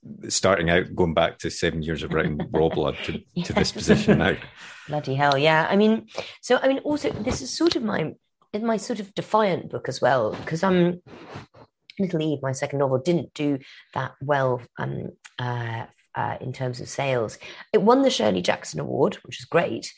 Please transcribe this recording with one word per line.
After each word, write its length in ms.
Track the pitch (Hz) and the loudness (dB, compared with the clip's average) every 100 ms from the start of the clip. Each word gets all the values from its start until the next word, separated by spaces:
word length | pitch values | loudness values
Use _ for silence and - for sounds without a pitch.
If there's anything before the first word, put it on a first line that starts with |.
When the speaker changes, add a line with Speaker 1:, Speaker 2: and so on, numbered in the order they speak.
| - - - | -18 -14 -6
Speaker 1:
starting 400 | - 95 95 85 | 0 2 4 4
out, 260 | 87 80 87 | 2 2 0
going 180 | 87 | 2
back 240 | 80 82 - | 2 0 -2
to 120 | 80 | -10
seven 320 | - 85 80 | -2 -2 -2
years 180 | 78 78 | -4 -6
of 100 | 80 | -2
writing 260 | 80 85 73 78 | -2 0 -2 -2
Speaker 2:
<laughs> 60 | |
Speaker 1:
Raw 180 | 78 80 | 2 2
Blood 280 | - 71 - | 2 -2 -4
to, 100 | - 76 - 180 | -6 -8 -8 -8
to 100 | 175 | -2
this 160 | 208 - | 0 0
Speaker 2:
Yes. 20 | |
Speaker 1:
position 460 | 214 - 208 214 170 | 0 2 4 4 4
now? 160 | 87 - - - | 2 0 -6 -18
Speaker 2:
<laughs> 260 | - - - | -20 -18 -8
Bloody 260 | 147 135 135 | -6 -2 2
hell, 220 | 143 139 | 2 4
yeah. 300 | 156 156 - | 4 4 4
I 60 | 196 | 4
mean, 320 | 214 226 - - - - | 4 2 -2 -14 -14 -8
so, 160 | - 247 | 0 2
I 60 | 269 | 2
mean, 120 | 269 | 0
also, 320 | 294 294 294 | 0 -2 -2
this 300 | - 233 - | -4 -4 -4
is 140 | 254 - | -4 0
sort 200 | 330 330 | 0 2
of 80 | |
my, 300 | 220 170 156 - _ _ _ 208 | 0 -2 -4 -8 _ _ _ -4
my 180 | 226 214 | 0 -2
sort 220 | - 226 | -2 -6
of 140 | 196 | -6
defiant 560 | - - 214 208 147 - | -8 0 2 4 0 -4
book 180 | 123 - | -6 -6
as 140 | - | 0
well, 340 | 127 131 107 - - | 4 4 2 -2 -6
'cause, 180 | 160 | 0
um, 380 | 190 180 175 180 - - - - - - - _ _ - | 4 4 4 0 -10 -20 -18 -18 -18 -20 -20 _ _ -4
Little 220 | 185 165 | -2 0
Eve, 180 | 156 139 | 0 -2
my 100 | 135 | -4
second 260 | 131 143 139 | -4 -4 0
novel, 180 | 139 131 | 2 2
didn't 340 | 175 170 113 - | 2 0 -2 -4
do 240 | 147 135 - - - | -2 -2 -6 -20 -10
that 200 | - 127 - | -8 -8 -6
well, 400 | 135 139 131 120 120 - | 0 2 2 0 -6 -8
um, 300 | 135 131 - - - - | -8 -6 -10 -14 -16 -8
uh, 480 | 123 120 117 113 - _ _ | -6 -4 -6 -8 -12 _ _
uh, 220 | - 110 - | -6 -6 -6
in 100 | 127 | -8
terms 300 | 127 127 123 | -6 -6 -6
of 80 | 98 | -8
sales. 480 | - 139 127 107 - - - - | -4 -2 0 -2 -6 -18 -20 0
It 100 | 214 | 4
won 200 | 202 262 | 6 6
the 80 | 262 | 6
Shirley 320 | - 208 - | 2 2 2
Jackson 400 | - - - 151 | 0 -2 -4 -8
Award, 340 | 139 127 180 - | -4 0 0 -2
which 160 | - - | -14 -16
is 60 | 127 | -2
great, 480 | 165 - 113 - | 0 0 -4 -10